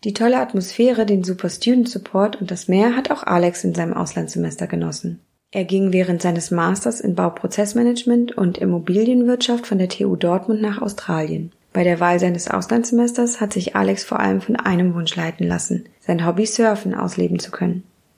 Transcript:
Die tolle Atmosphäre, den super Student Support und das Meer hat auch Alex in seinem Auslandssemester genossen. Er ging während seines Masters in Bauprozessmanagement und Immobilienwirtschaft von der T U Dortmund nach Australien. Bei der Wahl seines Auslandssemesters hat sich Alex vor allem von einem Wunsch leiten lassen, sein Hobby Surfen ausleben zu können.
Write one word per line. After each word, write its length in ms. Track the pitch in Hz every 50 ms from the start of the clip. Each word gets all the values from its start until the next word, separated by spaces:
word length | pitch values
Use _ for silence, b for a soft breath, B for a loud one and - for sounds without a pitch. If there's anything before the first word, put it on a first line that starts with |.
| -
Die 80 | 214 202
tolle 260 | - 226 240 254 254
Atmosphäre, 640 | 254 247 - 196 180 - - - 233 254 247 220 220
den 200 | 208 202 190 180
super 240 | 185 185 180 - 175
Student 400 | - - - 226 247 254 233 240
Support 520 | - 190 - - - 190 196 214 208 -
und 120 | 190 175 180
das 160 | 180 - -
Meer 260 | 180 190 208 240 240
hat 160 | 262 269 -
auch 140 | 294 277 -
Alex 400 | - 180 175 175 175 175 - -
in 100 | 185 165
seinem 180 | 170 170 165 -
Auslandssemester 760 | - 175 156 - 170 165 156 - - - - 147 - 175 -
genossen. 500 | - - 170 165 147 - - 175 170 175 _ _ _ _ _ _
Er 140 | - 196 185
ging 280 | 170 185 196 196 190 180
während 300 | 185 185 185 175 170 -
seines 300 | 175 170 170 170 - 180
Masters 480 | 170 165 170 190 202 - 240 226 -
in 160 | - 196 180
Bauprozessmanagement 1200 | 180 180 170 170 - - - - - 208 202 208 240 240 240 240 240 - 247 240 240 240 233 - -
und 200 | 196 175 185 -
Immobilienwirtschaft 1080 | - 190 175 170 165 - 180 202 220 233 254 247 240 240 247 247 247 - 240 240 240
von 120 | - 208 190
der 100 | 185 180
T 180 | - - 196
U 80 | 196 180
Dortmund 480 | 170 - 170 175 190 185 - 220 214 214
nach 180 | 214 202 208
Australien. 720 | - 208 202 - - - 175 160 156 156 165 160 160 170 _ _ _ _ _
Bei 100 | 190 180
der 160 | 180 175 165
Wahl 220 | 175 175 175 175
seines 280 | 180 180 175 175 - -
Auslandssemesters 920 | - 190 180 - 226 240 233 - 240 233 240 240 240 - 240 240 240 -
hat 120 | 214 208 -
sich 220 | 190 180 - -
Alex 300 | 196 196 190 196 196 -
vor 160 | - - -
allem 200 | 196 - - 196
von 140 | 190 - 220
einem 400 | 240 - 196 185 175 180 180 170
Wunsch 220 | 170 165 160 -
leiten 320 | 180 165 165 165 - 175 170
lassen, 380 | 175 170 - - 185 180 - - _ _
sein 260 | _ - 175 170 170
Hobby 220 | 170 175 180 220
Surfen 480 | 214 - - 233 220 208 202 - 185 185
ausleben 460 | - - 180 - 185 180 170 175 175
zu 100 | - -
können. 320 | - - 180 180 175 180 180 _ _ _ _ _ _